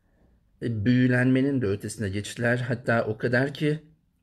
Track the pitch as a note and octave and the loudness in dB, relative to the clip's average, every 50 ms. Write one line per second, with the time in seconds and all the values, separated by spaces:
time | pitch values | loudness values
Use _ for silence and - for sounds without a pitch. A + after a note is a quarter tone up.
0 | _ _ _ _ _ _ _ _ _ _ _ _ - B2+ A#2 G#2+ G2+ B2 B2 B2+ | _ _ _ _ _ _ _ _ _ _ _ _ -6 -4 -4 0 2 2 4 4
1 | B2+ B2+ B2 B2 B2+ C3 C3 C3 C3 C#3 C#3+ C3 A#2 G2+ G2 G#2 - G#2+ - - | 4 4 4 4 4 4 4 4 2 2 0 0 0 0 -2 -2 -4 -8 -8 -6
2 | A2 G2 F#2 G#2 G2+ - - - A#2 A#2 B2 B2 B2 A#2+ C3 A2+ - - A#2 A#2 | -4 -4 -4 -4 -6 -6 -6 -2 0 0 0 0 -2 -2 -4 -4 0 0 0 2
3 | - - G#2+ - - B2 A#2+ A#2+ C3+ C#3+ D3 - D#3 D3 D3+ D3+ - - _ _ | 0 -2 -4 -4 -2 0 0 0 0 -2 -2 -2 -2 -2 -2 -4 -6 -14 _ _
4 | _ _ _ _ | _ _ _ _